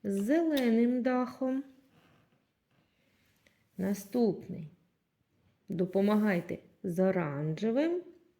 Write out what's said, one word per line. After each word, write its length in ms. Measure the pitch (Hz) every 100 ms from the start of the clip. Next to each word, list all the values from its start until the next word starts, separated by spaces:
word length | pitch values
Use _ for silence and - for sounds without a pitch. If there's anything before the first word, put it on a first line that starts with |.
з 180 | 208 196
зеленим 800 | 208 320 330 285 247 226 240 254
дахом. 600 | 247 254 247 - 262 269 277 - _ _ _ _ _ _ _ _ _ _ _ _ _ _ _ _ _ _ _ -
Наступний. 920 | 190 196 - 247 226 - - - 156 _ _ _ _ _ _ _ _ _ _
Допомагайте 880 | 165 180 196 202 214 214 175 165 - - _
з 260 | 196 170 190
оранжевим. 960 | 185 156 143 156 160 214 240 320 349 - - _